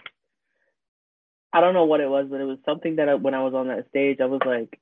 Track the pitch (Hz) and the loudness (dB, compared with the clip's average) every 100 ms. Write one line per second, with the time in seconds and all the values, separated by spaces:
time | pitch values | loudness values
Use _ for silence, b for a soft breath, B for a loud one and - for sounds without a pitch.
0 | - - _ _ _ _ _ _ _ _ | -12 -20 _ _ _ _ _ _ _ _
1 | _ _ _ _ _ 170 175 185 160 151 | _ _ _ _ _ 2 4 4 4 2
2 | 135 139 139 135 135 135 - 147 165 156 | 2 0 -2 -6 -6 -6 -6 -4 -4 0
3 | 147 139 135 135 131 131 127 120 - 139 | 0 2 0 -2 -2 -2 -4 -6 -4 0
4 | 139 135 131 135 131 120 113 - | 0 0 -2 0 -2 -2 -6 -14